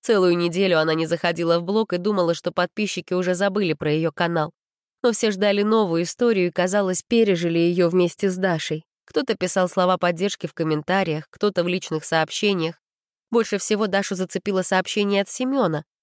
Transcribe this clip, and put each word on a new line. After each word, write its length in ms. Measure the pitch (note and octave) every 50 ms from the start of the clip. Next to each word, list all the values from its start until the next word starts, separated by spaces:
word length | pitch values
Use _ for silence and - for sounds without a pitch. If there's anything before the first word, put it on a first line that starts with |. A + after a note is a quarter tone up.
Целую 360 | - - A#3 G3+ F#3 F3+ F3
неделю 420 | F3 F3 F3 E3 F3+ G3 F#3+ F3 D#3
она 160 | D#3 D#3+ D#3+
не 120 | D#3+ E3
заходила 520 | D#3+ E3+ E3 - F3 E3+ E3 F3 E3 E3 E3+
в 60 | E3+
блог 280 | F3 G3+ A3 A3+ - -
и 60 | F3+
думала, 360 | F3 G#3 G#3 G3 F3 E3 E3+
что 160 | - - F3
подписчики 600 | - - F3 F3+ _ - G#3+ G3 - F#3 E3 - F#3
уже 220 | F3+ F3+ F3+ F3+
забыли 400 | F3 G3 G3+ F#3+ G#3 G3+ E3+ D3+
про 180 | - - D#3 D3
ее 180 | D#3 D#3+ E3
канал. 420 | - - F3 E3+ E3+ E3 D3+ D#3+ _ _ _ _ _ _ _ _ _ _ -
Но 100 | B3 A3+
все 180 | - - A3
ждали 320 | G3+ F#3 G3+ G#3 G3+ G3+ G3+
новую 400 | G#3+ A3 A3+ G#3+ F#3 E3 E3 F3
историю 440 | E3+ - _ B3 A#3+ A3+ G3 F3+ F3
и, 20 |
казалось, 520 | - - F3+ F#3 F#3 G#3 G3+ F#3 F#3 - -
пережили 560 | _ - A#3 A3+ G3+ F#3+ E3+ E3+ E3+ E3 E3+
ее 300 | E3+ F3 F3 F3 F3+ E3+
вместе 420 | E3+ F3+ F3 E3+ - - - G3
с 60 | F#3
Дашей. 480 | F3+ F#3 F#3+ E3+ D#3+ - - D#3+ D#3 - _ _ _ _
Кто-то 320 | _ - - C4 - G#3
писал 320 | - - F3+ - G3 F#3 F3+
слова 280 | - - F3+ F3+ F#3
поддержки 500 | F3 - F3 F3 D#3+ F#3 G3+ - - -
в 80 | E3 -
комментариях, 760 | - E3+ D#3+ D#3 D3+ D3+ - F3+ G3 G3 E3+ D3+ D#3 D#3+ _
кто-то 320 | - - - G#3 G3+ - E3+
в 40 | E3+
личных 360 | F3+ F#3 - - D#3+ D#3 D3+
сообщениях. 760 | - - D#3+ D#3+ D#3 - - - G#3 G3+ F3+ D#3+ D#3+ E3+ _ _ _ _ _ _ _ _ _ _ _
Больше 280 | - A#3 A3+ - - G3
всего 280 | - - A3 G3+ A3
Дашу 280 | G3+ F3+ G3 G3+ - G3
зацепило 480 | F3 F#3 F3 - F#3+ _ G#3 G3 F#3+ F3+
сообщение 600 | - G3 F#3 F#3 - - G#3+ G#3 G3+ G3+ G3 G3+
от 60 | -
Семена. 560 | - - B3+ B3+ C4+ C#4 A#3 F3 D#3 D3+ D3+ _ _ _